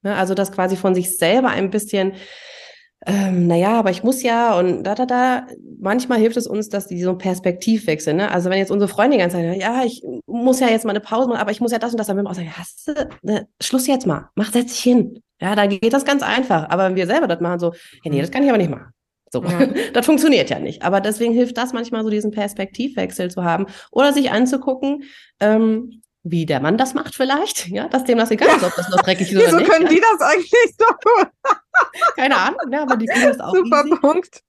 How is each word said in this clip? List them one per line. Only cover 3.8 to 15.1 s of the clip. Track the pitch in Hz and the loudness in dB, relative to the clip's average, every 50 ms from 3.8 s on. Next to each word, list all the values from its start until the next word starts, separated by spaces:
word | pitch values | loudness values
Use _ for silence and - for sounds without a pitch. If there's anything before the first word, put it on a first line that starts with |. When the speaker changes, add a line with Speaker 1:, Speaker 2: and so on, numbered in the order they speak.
| 214 190 | 2 0
Speaker 1:
ich | 180 185 | -2 0
muss | - 233 269 254 | 0 -2 -2 0
ja | - 240 233 233 240 233 208 175 | 0 0 0 2 2 2 2 2
und | 180 185 170 - - | 2 0 -2 -2 -4
da, | 190 208 | -6 -4
da, | 233 254 | -4 -2
da." | 254 247 247 254 254 254 240 254 - - - - - - - | -2 0 0 2 0 0 -2 -6 -10 -20 -20 -20 -20 -18 -8
Manchmal | - 190 214 247 247 247 247 226 | -4 -2 -2 -2 0 0 2 2
hilft | 214 233 226 | 2 2 2
es | 254 233 | -2 -6
uns, | - - 214 214 208 | -4 -6 -6 -6 -4
dass | - 202 196 - | -6 -8 -6 -6
die | 180 175 | -8 -4
so | 180 180 | -2 -2
einen | 185 185 | -4 -2
Perspektivwechsel, | - 190 180 180 185 185 180 180 - 226 226 214 202 - 156 151 156 160 151 | -2 -4 -4 0 -2 -2 -2 -2 0 0 0 0 0 -2 -4 -2 -2 -2 -2
ne? | 175 202 - | 0 -2 0
Also | - 175 175 180 | -2 -2 -2 0
wenn | 185 196 | 0 0
jetzt | 196 185 | 0 0
unsere | - 202 208 180 | 0 0 0 -2
Freundin | - - 214 262 294 220 | 0 2 2 4 4 2
die | |
ganze | 180 175 185 175 | 2 0 0 -2
Zeit | 170 | -4
sagt, | 165 180 196 | -2 -4 -4
"Ja, | 185 220 240 254 262 | -4 -4 -2 -2 -2
ich | 233 247 - - - - 113 - | -4 -4 -8 -12 -12 -12 -12 -12
muss | - 208 240 240 262 254 254 | -8 -8 -2 2 2 2 2
ja | 262 240 | 2 2
jetzt | 226 220 - | 2 2 0
mal | 220 | -2
eine | 196 208 | -4 -4
Pause | 202 - 214 226 262 254 | -4 -4 -2 -2 0 0
machen, | 240 - | 0 -2
aber | 214 202 | -2 -4
ich | 214 - | -2 -2
muss | 240 233 | -2 -2
ja | 240 226 | 0 -2
das | 226 240 | -4 -4
und | 233 220 | -4 -4
das", | 208 202 | -2 -2
dann | 196 | -2
würden | 196 202 | -4 -4
wir | - | -6
auch | 180 | -6
sagen, | 180 170 160 - | -8 -10 -10 -12
"Hast | - 175 - - - - - | -14 -16 -16 -18 -14 -10 -8
du, | 294 294 - 302 - - | -6 -6 -6 -8 -10 -12
ne, | - - 214 208 208 _ _ _ | -6 -4 -4 -4 -4 _ _ _
Schluss | - - - 262 247 | -8 -2 -2 -2 0
jetzt | 294 269 254 254 | 0 -2 0 0
mal, | 185 151 - - _ _ | -2 -4 -4 -6 _ _
mach, | - 220 - | -4 -4 0
setz | - 240 247 240 | 0 -2 -2 -2
dich | - - | -8 -2
hin." | - 247 247 247 - - | 2 4 4 4 2 0